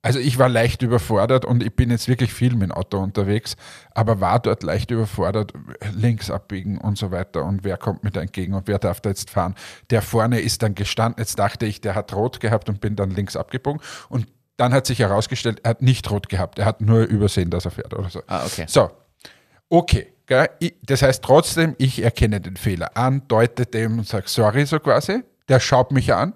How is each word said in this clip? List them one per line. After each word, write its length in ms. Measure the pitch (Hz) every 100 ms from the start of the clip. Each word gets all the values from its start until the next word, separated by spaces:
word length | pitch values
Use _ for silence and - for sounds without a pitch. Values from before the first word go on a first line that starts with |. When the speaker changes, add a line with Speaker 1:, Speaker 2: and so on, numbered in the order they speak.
Speaker 1:
also 200 | - 131
ich 180 | 127 123
war 100 | 127
leicht 320 | 117 120 -
überfordert 640 | 123 120 - 107 104 131
und 160 | - 120
ich 120 | 113
bin 160 | - 123
jetzt 160 | 120 -
wirklich 260 | 123 127
viel 200 | - 123
mit 160 | 120 95
dem 20 |
Auto 260 | - 92 101
unterwegs, 580 | 98 101 98 104 - - - - -
aber 300 | - 110 107
war 180 | 90 120
dort 240 | - -
leicht 300 | 87 87 -
überfordert, 600 | 117 107 - 87 104 104 69 58 - 101
links 380 | 101 120 110 95
abbiegen 480 | - - 98 92 95
und 180 | - 101
so 140 | 98
weiter 340 | 90 - 82
und 200 | 73 98
wer 120 | 98 90
kommt 280 | - 98
mir 80 | 104
da 80 | 92
entgegen 340 | 87 - 90
und 140 | 98 92
wer 100 | 101
darf 220 | 101 87
da 100 | 107
jetzt 180 | 98 -
fahren. 280 | - 87 95 - - _
Der 100 | 117
vorne 380 | - 117 113 120
ist 220 | 107 -
dann 140 | 110 98
gestanden, 440 | 101 - 113 -
jetzt 160 | 110 -
dachte 260 | 101 - 110
ich, 140 | 104
der 160 | 107 98
hat 180 | 101
rot 240 | 98 113 -
gehabt 300 | 110 110 -
und 120 | 101
bin 140 | 107
dann 160 | 101 95
links 260 | 95 98 -
abgebogen 460 | - 127 - 151 - - -
und 200 | - 110 _ _ _
dann 160 | 123
hat 140 | 127 -
sich 140 | 123
herausgestellt, 600 | 101 101 113 127 120 104
er 60 | 120
hat 120 | 113
nicht 260 | 131 123 -
rot 160 | 104 -
gehabt, 320 | 95 95 -
er 40 |
hat 160 | 98 98
nur 220 | 107 113
übersehen, 480 | 113 107 101 - 87
dass 140 | 87
er 80 | 87
fährt 200 | - -
oder 160 | - 95
so. 140 | 87 -
Speaker 2:
Ah, 180 | 90 64
okay. 200 | - 80
Speaker 1:
So, 220 | - 98 - _ _ - _ _ _ _
okay, 440 | 165 170 - - _ _
gell, 220 | 127 160 -
ich, 140 | 170 - -
das 160 | 139
heißt 220 | 139 131
trotzdem, 500 | - - - - 165 139
ich 260 | 135 -
erkenne 360 | 107 - 117 104
den 160 | 90 92
Fehler 400 | 110 90 85 -
an, 300 | 127 135 135
deute 400 | 113 117 - 123
dem 320 | 113 113 113
und 80 | 107
sag, 220 | 104 -
"Sorry", 360 | - 107 113
so 140 | 143 156
quasi, 460 | 147 120 - 214 247 _ _
der 100 | 131
schaut 320 | - 131 127
mich 240 | 135 123
an 200 | 101 147